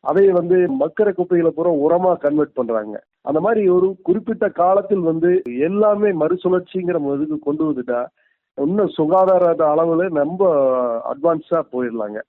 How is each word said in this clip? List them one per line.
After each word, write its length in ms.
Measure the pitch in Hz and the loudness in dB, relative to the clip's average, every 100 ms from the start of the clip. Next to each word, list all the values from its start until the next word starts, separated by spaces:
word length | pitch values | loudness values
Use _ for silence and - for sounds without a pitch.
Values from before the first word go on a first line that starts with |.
அதை 260 | 139 160 196 | 0 2 4
வந்து 280 | 180 170 185 | 4 2 2
மக்கிற 560 | 180 135 151 - 208 | 2 0 -4 0 0
குப்பைகளை 380 | 185 180 175 165 | 0 0 2 0
பூரா 200 | 156 170 | 0 -2
உரமா 460 | 156 151 170 185 170 | 0 2 2 2 0
கன்வெர்ட் 360 | 147 151 147 | 0 0 -2
பண்றாங்க. 520 | - 120 113 107 104 _ _ | -2 -4 -4 -6 -14 _ _
அந்த 200 | - 151 | -4 -2
மாதிரி 280 | 185 220 196 | 0 2 2
ஒரு 280 | 180 190 190 | 2 2 -2
குறிப்பிட்ட 460 | - 208 226 220 208 | -2 -2 -2 -4 -4
காலத்தில் 500 | - 175 196 196 202 | 0 2 2 2 -2
வந்து 440 | 165 160 175 180 180 123 | 0 0 2 0 -2 -4
எல்லாமே 520 | 156 202 214 208 208 | -2 2 2 2 0
மறுசுழற்சிங்கிற 1040 | 175 156 180 185 180 180 185 175 170 143 | 0 -2 -2 0 -2 -2 -6 -4 -4 -2
இதுக்கு 240 | 139 151 151 | -4 -4 -6
கொண்டு 320 | 143 151 156 | -4 -2 -2
வந்துட்டா 360 | 135 123 120 127 _ _ _ _ | -4 -4 -4 -6 _ _ _ _
இன்னும் 340 | - 143 202 185 | -6 -2 0 -2
சுகாதார 680 | - 151 190 190 185 175 160 156 | 0 0 2 4 4 2 2 2
அளவுல 340 | 151 170 165 185 | 2 0 0 0
ரொம்ப 460 | 156 143 180 190 147 135 127 123 117 117 | -2 -2 0 2 2 2 0 -2 -4 -6
அட்வான்ஸா 480 | 127 160 160 - 165 - | -2 0 -2 -2 -4 -4
போயிடலாங்க. 480 | 127 123 113 104 107 | -6 -6 -6 -8 -10